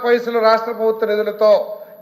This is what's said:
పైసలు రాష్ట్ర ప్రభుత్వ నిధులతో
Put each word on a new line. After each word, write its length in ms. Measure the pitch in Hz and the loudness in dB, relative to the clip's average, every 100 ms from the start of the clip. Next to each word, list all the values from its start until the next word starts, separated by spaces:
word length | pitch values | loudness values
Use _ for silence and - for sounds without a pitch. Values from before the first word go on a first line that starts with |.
| 240 | 0
పైసలు 340 | 240 233 233 | 0 0 0
రాష్ట్ర 320 | 220 220 226 | 2 2 0
ప్రభుత్వ 360 | 214 220 220 214 | -2 -2 -2 -2
నిధులతో 760 | 208 208 - 214 190 - - - - | -2 -4 0 4 4 2 -10 -16 -20